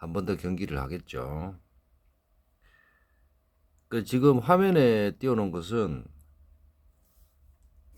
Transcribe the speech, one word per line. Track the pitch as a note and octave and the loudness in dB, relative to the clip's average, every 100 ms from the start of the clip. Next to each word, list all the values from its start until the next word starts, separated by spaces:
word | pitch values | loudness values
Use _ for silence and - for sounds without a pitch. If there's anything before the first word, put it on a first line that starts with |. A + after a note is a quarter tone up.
한 | E2 | -8
번 | F2+ F#2 | -6 -4
더 | F#2+ | -4
경기를 | F2+ F2+ F2+ C#2+ | -4 -4 -4 -6
하겠죠. | C2+ F2 - C2 C2 D2+ F#2 F#2 _ _ _ _ _ _ _ _ _ _ _ _ _ _ _ _ _ _ _ _ _ _ - | -6 -8 -10 -10 -8 -8 -8 -12 _ _ _ _ _ _ _ _ _ _ _ _ _ _ _ _ _ _ _ _ _ _ -6
그 | A#2 | -4
지금 | G2 B2+ C#3+ B2+ | 0 4 6 4
화면에 | A2+ F3+ G3 E3+ B2 A2 G2+ - | 4 4 4 4 4 4 0 -2
띄워놓은 | C3 A2+ G2 | -2 0 0
것은, | E2+ E2+ A#2 F#2+ C2 - - - _ _ _ _ _ _ _ _ _ _ _ _ _ _ _ _ | -4 -4 -2 -2 -4 -10 -20 -20 _ _ _ _ _ _ _ _ _ _ _ _ _ _ _ _